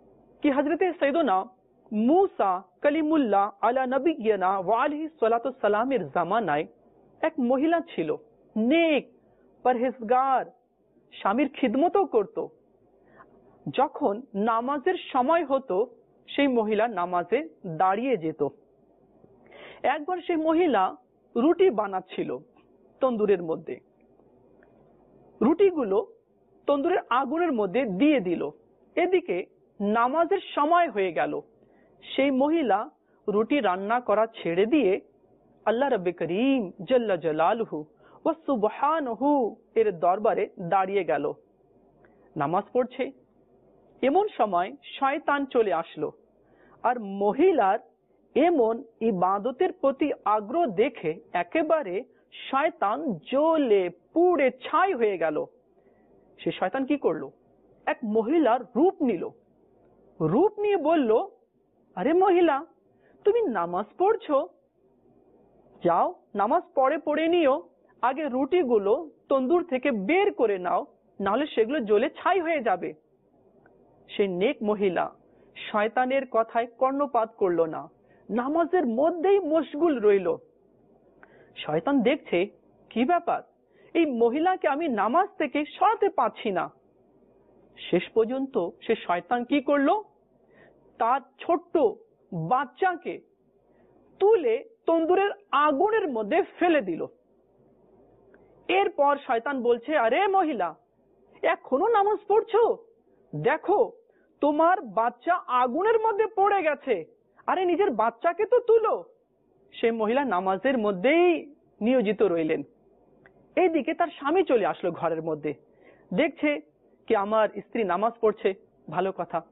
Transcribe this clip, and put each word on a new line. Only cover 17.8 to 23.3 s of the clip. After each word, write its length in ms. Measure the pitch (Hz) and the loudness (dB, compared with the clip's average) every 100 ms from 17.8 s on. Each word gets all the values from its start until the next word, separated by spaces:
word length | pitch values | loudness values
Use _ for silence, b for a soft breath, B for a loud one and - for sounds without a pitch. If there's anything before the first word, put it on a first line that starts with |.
| 185 202 269 214 | 0 2 0 -2
যেত। 320 | 160 151 139 - _ _ _ _ _ _ - _ _ B B B | -2 -4 -6 -6 _ _ _ _ _ _ -20 _ _ B B B
একবার 360 | - 302 302 359 - | -2 -2 -4 -6 -2
সেই 100 | 330 | -2
মহিলা 600 | 311 320 349 214 185 294 _ _ _ 240 | 0 2 2 2 0 -4 _ _ _ 0
রুটি 340 | 294 349 381 | 2 4 4
বানাচ্ছিল 680 | 214 202 185 - - 151 - - _ _ _ _ - | 2 -4 -6 -8 -8 -8 -8 -12 _ _ _ _ -2
তন্দুরের 420 | 262 226 208 | -2 0 2